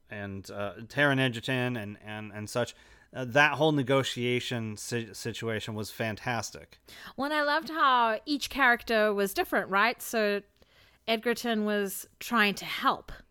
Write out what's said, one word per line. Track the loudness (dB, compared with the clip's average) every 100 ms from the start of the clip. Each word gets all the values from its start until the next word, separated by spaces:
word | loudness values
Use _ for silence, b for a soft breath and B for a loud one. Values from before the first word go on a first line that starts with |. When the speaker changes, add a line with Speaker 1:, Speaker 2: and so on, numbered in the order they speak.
| _
Speaker 1:
and, | -10 -8 -10 -10
uh, | -6 -6 -6 -6
Taron | 2 4 4
Egerton | 2 0 -2 0 0 -2
and, | -8 -12 -12
and, | -10 -10
and | -10 -4
such, | -2 -2 -6 b b b
uh, | -8 0
that | 6 6
whole | 6 4
negotiation | 4 4 2 2 -2 0 0 -2 -4 -6 -8
si-, | -6 -6 -6
situation | -8 -8 -6 -4 -4 -4 -6
was | -8
fantastic. | -6 -6 -4 -4 -4 -4 -12 -18 -20 -20 B B -6
Speaker 2:
Well, | -2
and |
I | 0
loved | 0 0 -2
how | 2 4 6 4 0 -2
each | -4 -4
character | 4 4 4 2 2 4
was | 2 0
different, | 0 0 0 2
right? | 2 2 0
So | -4 0 2 0 -4 _ b b b b -2
Edgerton | 0 0 -2 0 0 2
was | 0 0 -6 -12 _
trying | 0 4 4 2
to | -6
help | 0 0 0 -6 -18 -18